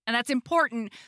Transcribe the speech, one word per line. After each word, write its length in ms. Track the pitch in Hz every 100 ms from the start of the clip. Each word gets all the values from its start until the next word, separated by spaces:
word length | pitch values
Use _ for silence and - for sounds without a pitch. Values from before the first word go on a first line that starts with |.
| -
And 100 | 233
that's 140 | 240
important 640 | 262 - 339 285 233 208 -